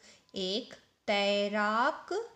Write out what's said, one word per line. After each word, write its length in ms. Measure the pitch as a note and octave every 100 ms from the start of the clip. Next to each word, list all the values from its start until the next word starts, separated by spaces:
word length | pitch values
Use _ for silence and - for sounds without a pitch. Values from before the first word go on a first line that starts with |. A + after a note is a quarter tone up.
| - - _
एक 400 | - F#3 G3+ A3+ - - _ -
तैराक 1040 | G3+ G3+ G3+ G3+ G#3 G#3 A3 C4 D#4+ - F#4+ A#4